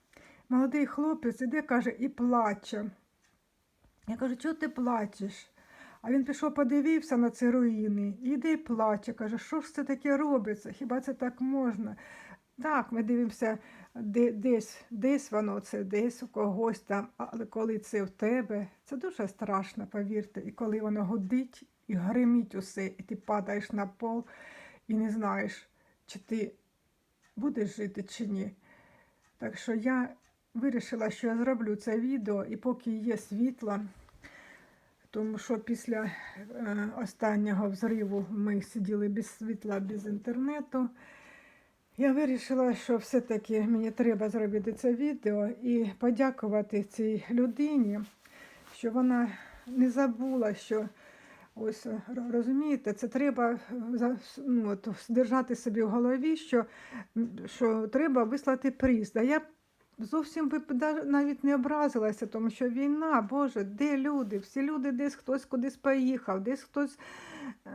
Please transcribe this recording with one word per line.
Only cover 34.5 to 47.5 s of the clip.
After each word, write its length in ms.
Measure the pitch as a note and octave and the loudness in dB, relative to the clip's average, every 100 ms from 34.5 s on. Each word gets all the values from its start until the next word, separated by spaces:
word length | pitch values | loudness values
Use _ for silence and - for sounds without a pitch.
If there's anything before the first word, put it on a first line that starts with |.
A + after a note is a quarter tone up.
| - - _ _ _ _ | -20 -20 _ _ _ _
тому 280 | G#3+ G#3+ G#3+ | -4 -4 -4
що 200 | - A3 | -2 -4
після, 520 | A3 A#3 - G#3+ G#3+ - - F#3+ | -2 -4 -2 -2 -2 -6 -14 -16
е, 520 | G#3 A#3+ G#3+ G#3 G#3 B3+ | -14 -6 -4 -2 -2 -4
останнього 680 | A3 - G#3+ G#3 G#3 G3 G3+ | -8 0 2 2 2 2 0
взриву 560 | F#3+ A3+ A3+ G3+ G3+ F#3+ | 0 0 0 0 -2 -2
ми 320 | G#3 G#3 G3+ | -2 0 0
сиділи 460 | - A3+ F#3+ G#3 G#3 | -2 -4 0 0 0
без 180 | G#3 A3 | -2 -4
світла, 540 | - A3 G#3 G#3+ G3 | -8 -6 -6 -4 -4
без 260 | G3 G#3+ G#3 | -2 -6 -4
інтернету. 800 | G3+ A#3+ A#3+ C4+ D4 D4 C4 A#3+ - - - - - - - _ _ _ - | -4 -2 -2 -2 -4 -2 0 -2 -4 -20 -20 -20 -20 -20 -20 _ _ _ 2
Я 160 | C#4 | 4
вирішила, 640 | C4+ C#4+ B3 - C4 B3+ | 4 2 0 0 2 2
що 220 | - - A#3 | 2 0 0
все-таки 640 | - B3+ B3 A3 - A3 | 2 0 2 -2 0 0
мені 300 | G#3+ A3+ A3+ | 4 2 2
треба 380 | A3 A#3 G#3 G#3+ | 2 2 4 0
зробити 440 | A3 G#3 G#3+ G#3 | 0 0 0 -2
це 220 | A3 B3+ | 0 0
відео 540 | A#3+ D4 C#4+ G#3 G#3 G#3 | 2 0 0 0 2 0
і 420 | A#3+ B3 A#3+ G#3+ F#3+ | -2 0 2 2 2
подякувати 840 | A#3+ A#3 C4+ B3+ G#3+ G#3+ G#3 G3+ | 2 4 2 2 0 0 0 -2
цій 420 | G3 - A3 G#3+ - | -2 -2 0 0 0
людині, 680 | A#3+ B3 | 2 2